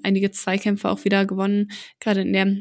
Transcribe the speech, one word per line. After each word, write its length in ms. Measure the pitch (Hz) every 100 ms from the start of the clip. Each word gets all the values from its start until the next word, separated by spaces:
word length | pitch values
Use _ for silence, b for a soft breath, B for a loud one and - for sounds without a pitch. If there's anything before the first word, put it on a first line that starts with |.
einige 300 | 196 196 196
Zweikämpfe 560 | - - 196 214 202 -
auch 160 | 202
wieder 200 | 196 196
gewonnen, 460 | 196 190 196 202 202 B B -
gerade 220 | 226 196
in 100 | 185
der 240 | 196 196 196